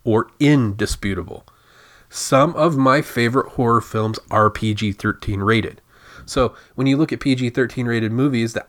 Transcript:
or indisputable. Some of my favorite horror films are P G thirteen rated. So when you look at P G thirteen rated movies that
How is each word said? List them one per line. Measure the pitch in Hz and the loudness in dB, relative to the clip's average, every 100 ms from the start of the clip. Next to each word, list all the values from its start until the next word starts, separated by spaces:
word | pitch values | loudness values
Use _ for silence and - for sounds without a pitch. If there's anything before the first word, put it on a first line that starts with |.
or | 123 110 - - | 0 0 0 0
indisputable. | 147 147 113 104 104 - 101 92 69 - - _ _ _ - _ _ | 4 4 2 -2 -4 -4 -6 -6 -8 -14 -20 _ _ _ -20 _ _
Some | - - 135 156 160 | -10 0 2 2 2
of | 165 139 | 0 2
my | 131 139 | 2 2
favorite | - 123 117 127 - | 0 -2 0 0 -2
horror | - 117 117 | -2 2 0
films | - 113 110 110 - | 0 -4 -4 -6 -2
are | 107 107 | 2 2
P | - 110 | 2 -2
G | 104 107 | -2 -2
thirteen | 95 107 - - 98 | -2 -2 -2 -4 -2
rated. | 98 113 - - _ _ - - - | 2 2 0 -8 _ _ -20 -20 -6
So | 139 120 - - - | -2 -2 -4 -14 -2
when | 135 | 0
you | 139 | 2
look | 160 | 0
at | - | -2
P | 143 127 | 0 0
G | 123 | 0
thirteen | 135 123 - 120 | -2 -2 -2 -2
rated | 117 110 | -2 0
movies | 117 143 120 113 | 0 0 0 -2
that | - | -4